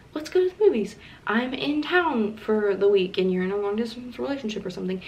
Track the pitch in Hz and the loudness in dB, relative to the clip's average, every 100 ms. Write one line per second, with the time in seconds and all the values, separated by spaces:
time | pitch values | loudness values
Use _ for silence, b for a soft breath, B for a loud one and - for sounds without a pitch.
0 | B 302 311 370 370 - 415 240 185 - | B -10 -2 2 2 4 4 4 -2 -8
1 | B B B 220 254 262 285 302 302 359 | B B B 0 0 -2 -2 -2 2 2
2 | 330 240 208 - - 214 202 196 202 202 | 2 2 -2 -2 -2 2 2 4 4 4
3 | 185 185 185 185 185 202 202 214 233 247 | 2 0 0 0 0 -2 -2 -2 -4 -8
4 | 247 - 254 277 214 196 185 185 185 185 | -12 -6 -6 -4 -6 -6 -8 -6 -4 -6